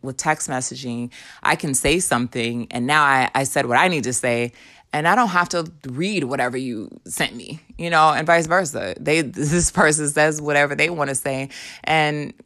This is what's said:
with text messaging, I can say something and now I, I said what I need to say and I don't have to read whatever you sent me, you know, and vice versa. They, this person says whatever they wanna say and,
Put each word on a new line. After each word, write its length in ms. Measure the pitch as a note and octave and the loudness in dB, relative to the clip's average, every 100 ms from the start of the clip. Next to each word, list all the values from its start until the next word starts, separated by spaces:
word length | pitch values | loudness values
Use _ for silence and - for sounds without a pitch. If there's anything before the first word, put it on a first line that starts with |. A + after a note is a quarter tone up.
with 140 | C3+ C3 | -10 -2
text 320 | - D#3 - | 0 0 -2
messaging, 640 | B2+ - C3 B2+ A#2+ A#2+ - - - | -4 -6 -8 -8 -6 -8 -12 -20 -4
I 140 | - D#3 | -2 0
can 180 | D#3+ | -2
say 260 | C3 C#3+ F3 | 0 2 0
something 640 | - A#2+ A#2+ B2+ A#2 A#2+ A2+ | 0 -2 -2 -4 -4 -4 -6
and 160 | A#2+ B2 | -4 0
now 160 | D3+ | 2
I, 280 | C#3+ C3+ B2 | 4 4 2
I 100 | C3+ | 0
said 220 | C3+ D3+ C3 | 0 0 2
what 120 | B2 | 2
I 100 | F#3 | 2
need 160 | D#3+ | 0
to 80 | B2+ | -2
say 400 | B2 B2+ A#2+ A#2+ - - - _ | -2 0 0 -2 -8 -20 -20 _
and 140 | D3+ E3 | 0 2
I 80 | |
don't 140 | A3 A3+ | 4 2
have 200 | F3+ F3 | 2 0
to 200 | F3 E3 E3 C3+ | -2 -4 -10 -10
read 360 | B2+ G3 F#3+ | -4 -2 -2
whatever 320 | B2+ C3+ B2 B2+ | -2 -2 -2 -2
you 340 | C3 A2 F#2+ - - | -6 -6 -10 -14 -10
sent 280 | - D3 | -4 -4
me, 260 | A#2 - D#3+ - B2 | -6 -14 -16 -16 -10
you 120 | E3+ | 0
know, 200 | D#3+ D#3 | 6 6
and 160 | C#3+ D#3 | 4 4
vice 200 | E3+ E3 | 4 4
versa. 480 | F3+ E3 G2 F#2+ - | 2 0 -4 -6 -4
They, 220 | - D#3+ | 0 0
this 480 | C#3 - D3 F3 E3+ | 0 -2 0 2 2
person 380 | - D#3 D3+ D3 | 4 4 4 0
says 340 | D3+ D#3 D3+ | 2 2 2
whatever 320 | D3 C#3+ C#3+ | 0 2 2
they 160 | C#3+ D#3 | 2 0
wanna 240 | E3+ C#3 | 0 -2
say 360 | C3+ C#3 C3+ C3+ - - - | -2 -4 -4 -6 -10 -16 -8
and, 500 | - D#3 D3+ D3 D3 - | 0 2 2 0 -6 -12